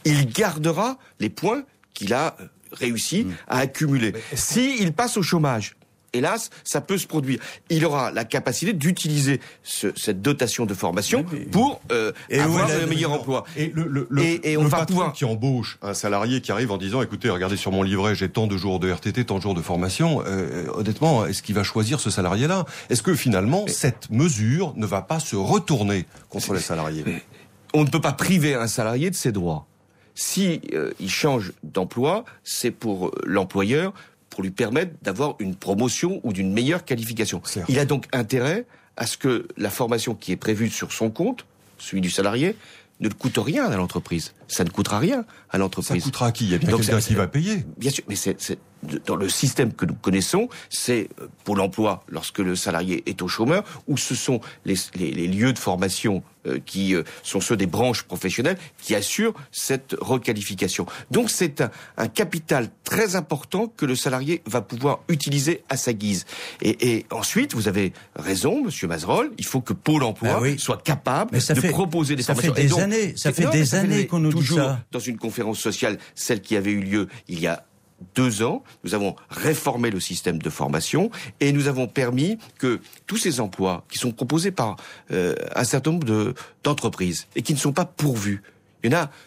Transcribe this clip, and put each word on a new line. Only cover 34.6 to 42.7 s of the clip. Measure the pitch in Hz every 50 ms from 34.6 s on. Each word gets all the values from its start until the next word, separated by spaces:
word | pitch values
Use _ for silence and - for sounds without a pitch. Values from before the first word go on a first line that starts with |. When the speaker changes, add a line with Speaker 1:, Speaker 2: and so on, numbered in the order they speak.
| 123 107 113 147 185 185 156 -
Speaker 1:
d'avoir | - 101 95 101 139 147 - -
une | 107 95 92
promotion | - - - 101 98 123 127 - - - 175 190 185 -
ou | 123
d'une | 101 90 98 95 98
meilleure | 110 123 135 170 180 175
qualification. | - 135 117 113 113 120 107 110 - - 87 -
Speaker 2:
Certes. | - - 104 85 -
Speaker 1:
Il | 127 135
a | 147
donc | 139 147 131 - - -
intérêt | 127 120 104 - 131 120 139 170 214 247 - _ - _ _ -
à | - 117 113
ce | - -
que | - 135 123 107 - - - -
la | 101 101
formation | 98 - 127 113 120 117 113 - 110
qui | 95 - -
est | 92 -
prévue | - - 110 101 117 110
sur | - - - 82 -
son | - 113 113
compte, | 107 - 170 233 269 - - _ _ _ _ _ _ -
celui | - - - 95
du | 92 90
salarié, | 87 - 98 101 104 123 147 185 220 - - -